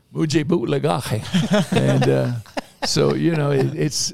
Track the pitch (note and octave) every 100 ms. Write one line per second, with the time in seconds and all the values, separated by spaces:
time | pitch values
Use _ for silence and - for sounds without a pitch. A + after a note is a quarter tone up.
0 | _ D#3 D#3+ D#3 C#3+ F3 - C#3+ C3+ E3
1 | - G#2 - F3+ - G3+ D#3+ G#3 C3+ C3
2 | C#3 C3+ B2 A#2+ - - - - - -
3 | D2 C#3+ D3+ D#3+ C#3+ C#3 C3 - D3 -
4 | -